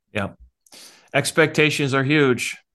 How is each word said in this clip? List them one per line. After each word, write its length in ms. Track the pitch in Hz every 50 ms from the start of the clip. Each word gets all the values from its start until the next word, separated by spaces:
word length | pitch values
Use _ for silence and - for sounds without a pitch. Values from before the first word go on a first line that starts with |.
| _ _ -
Yeah. 140 | 104 98 92 - _ - - _ _ _ _ - - - - - _ _ _ -
Expectations 800 | 139 143 - - - 156 151 156 - 151 151 143 - 147 135 131
are 120 | 135 131
huge. 520 | 135 151 156 143 131 123 120 - - - - _ _ _